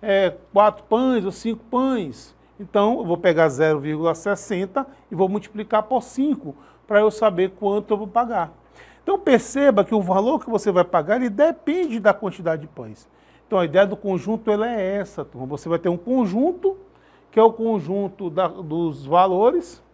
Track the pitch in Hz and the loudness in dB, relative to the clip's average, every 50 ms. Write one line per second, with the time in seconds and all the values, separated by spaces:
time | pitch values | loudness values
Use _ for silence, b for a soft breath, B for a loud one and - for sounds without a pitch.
0 | - 220 196 196 196 180 160 - - _ _ 196 208 214 202 208 - _ 214 226 | -2 0 2 2 2 0 -2 -4 -18 _ _ 4 4 4 4 0 -6 _ 0 0
1 | 254 262 254 233 185 196 185 - - 226 226 226 - - - 247 262 269 262 233 | 2 2 0 0 0 -2 -6 -6 -6 -6 -6 -6 -8 -4 -2 0 0 0 -2 -2
2 | 190 147 117 - - - _ b b b b _ 208 175 _ 208 202 214 240 - | -4 -6 -10 -14 -20 -20 _ b b b b _ -18 -2 _ 2 2 4 2 0
3 | 233 175 170 175 175 185 165 156 165 160 135 123 156 156 156 147 139 151 156 151 | -2 -2 -4 0 2 2 4 4 4 2 4 2 2 2 2 0 -2 -4 -6 -2
4 | 160 165 160 165 - 202 202 190 - - 214 180 190 190 - 277 269 269 B B | -2 -2 -2 -2 -2 -4 -4 -4 -4 -6 -4 -4 -4 -4 -4 -6 -6 -6 B B
5 | B B 226 165 190 185 190 208 202 - - 208 214 214 - 214 214 - 262 254 | B B -2 0 0 0 0 -4 -6 -8 -12 -12 -10 -2 -2 -2 0 0 -2 -2
6 | 220 - - - 269 302 285 - - 156 139 B B B B B B _ 214 202 | -2 -4 -6 -4 -2 -2 -2 -4 -6 -14 -16 B B B B B B _ 2 4
7 | 214 214 208 214 226 220 185 170 185 190 190 - 214 196 202 208 208 - 220 202 | 4 4 2 2 0 0 2 2 -2 -2 -2 -4 -2 -2 -2 -2 -2 -2 -4 -4
8 | 214 202 180 233 247 233 233 202 170 156 160 _ B B B B B B B B | -4 -2 -2 -2 -2 0 -2 -4 -4 -4 -8 _ B B B B B B B B
9 | B - 392 381 392 - 269 226 - - - 277 285 285 240 202 196 - 226 214 | B -4 -2 -2 2 4 4 4 2 0 -4 2 2 4 4 4 2 2 0 -2
10 | 190 175 185 190 202 240 302 294 - - 226 202 - 214 185 180 175 180 - 175 | 0 0 0 0 2 0 -2 -2 -4 -2 -4 -2 -2 0 2 2 2 2 2 -2
11 | 151 160 208 247 254 247 202 196 285 320 330 330 - - 294 359 370 311 226 233 | 0 2 0 0 0 -4 0 2 2 2 2 -2 -4 -4 -2 -2 -2 -4 -4 0
12 | 190 208 196 202 - 196 180 - 180 165 160 160 147 156 _ - 123 110 107 _ | 2 2 2 2 -2 -8 -8 -6 -4 -4 -4 -4 -6 -14 _ -16 -16 -16 -16 _
13 | - _ b b b b b b b _ - 190 175 160 147 185 202 196 202 202 | -20 _ b b b b b b b _ 0 0 0 2 4 4 4 4 2 -6
14 | - 202 190 175 - 196 220 220 226 - 208 208 214 233 240 220 190 185 196 202 | -6 -4 -4 -4 -2 -4 -6 -6 -2 -2 -2 0 0 -2 -2 -4 -4 -4 -4 -4
15 | 196 - - - 143 - _ 127 127 131 147 143 - 165 170 165 170 175 175 170 | -6 -8 -8 -12 -12 -12 _ -14 -10 -10 -10 -10 -6 -4 -4 -2 0 -2 -4 -4
16 | 175 233 247 262 247 196 175 220 262 339 349 359 - 381 381 - - _ b b | -4 -2 0 0 0 0 0 0 0 0 -2 0 -2 -4 -4 -4 -14 _ b b
17 | b b b b b b _ 214 220 233 226 226 226 226 226 202 151 147 185 202 | b b b b b b _ 6 6 6 6 4 -4 -2 -2 -2 -4 -4 -6 -4
18 | 202 190 196 _ 202 175 156 170 185 170 - 185 - 156 151 165 170 165 147 131 | -6 -6 -8 _ -10 -8 -2 -2 -2 -2 -2 -6 -10 -8 -6 -4 -4 -4 -6 -8
19 | 139 135 156 175 185 190 185 180 208 240 302 349 339 - - - _ _ | -8 0 2 4 4 4 2 2 2 2 2 0 -4 -6 -16 -20 _ _